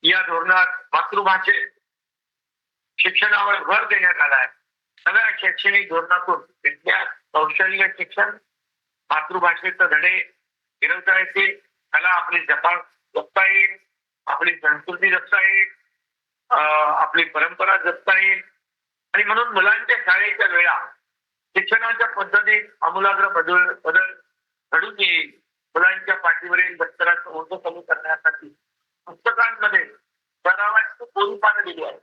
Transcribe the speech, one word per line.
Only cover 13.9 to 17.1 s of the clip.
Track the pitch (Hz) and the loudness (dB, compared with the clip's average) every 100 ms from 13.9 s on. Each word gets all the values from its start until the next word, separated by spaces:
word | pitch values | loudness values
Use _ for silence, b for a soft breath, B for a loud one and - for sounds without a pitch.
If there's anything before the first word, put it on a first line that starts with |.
| _ _ _ - | _ _ _ -6
आपली | 143 175 170 | -2 -2 0
संस्कृती | 156 147 - 175 - | 0 -2 -4 -2 0
जपता | - - - | 0 0 2
येईल, | 196 - - - _ _ _ _ _ _ _ | 2 2 0 -4 _ _ _ _ _ _ _
अं, | 240 151 151 151 160 | 0 2 2 2 2
आपली | 160 | 0